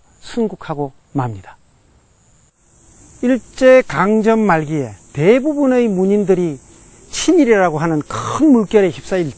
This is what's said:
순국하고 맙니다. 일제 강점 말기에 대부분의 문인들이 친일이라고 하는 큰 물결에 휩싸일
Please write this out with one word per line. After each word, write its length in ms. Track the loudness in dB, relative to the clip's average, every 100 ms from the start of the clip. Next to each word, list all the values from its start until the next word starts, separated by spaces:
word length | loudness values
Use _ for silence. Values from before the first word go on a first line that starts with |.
| _ _
순국하고 720 | -12 -6 -6 -6 -12 -8 -8 -12 _
맙니다. 440 | -6 -6 -8 -18 -20 _ _ _ _ _ _ _ _ _ _ _ _ -20 -20 -20 -8
일제 600 | -4 -4 -4 2 6 6 4
강점 540 | -2 0 0 2 0
말기에 520 | 2 0 -2 -6 -6 -10 -14
대부분의 760 | -2 2 2 2 -2 0 2 0
문인들이 720 | 0 0 0 0 0 -2 -6 -16 -20 -20 -20 -14
친일이라고 680 | -6 0 2 4 4 2 0
하는 220 | -2 -4
큰 500 | -6 -8 -6 0 2
물결에 400 | 2 2 0 0
휩싸일 400 | -2 -6 -6 -6